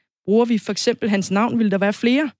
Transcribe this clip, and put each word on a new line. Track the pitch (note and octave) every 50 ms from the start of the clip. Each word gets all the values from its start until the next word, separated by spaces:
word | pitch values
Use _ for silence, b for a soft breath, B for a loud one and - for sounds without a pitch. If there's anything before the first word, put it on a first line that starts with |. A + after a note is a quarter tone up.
| _ _ _ _ _
Bruger | - G3 A3 A#3+
vi | A#3 A#3+ G#3
for | - - G#3
eksempel | - - A#3+ A#3 - - A#3
hans | G#3 G3 F#3 -
navn, | F#3+ G3 A3 A#3+ - A#3
vil | A3+ G#3
der | F#3+ G3
være | F#3+ G3+ G#3
flere, | - - A#3 B3 C#4 D#4 C4+ - _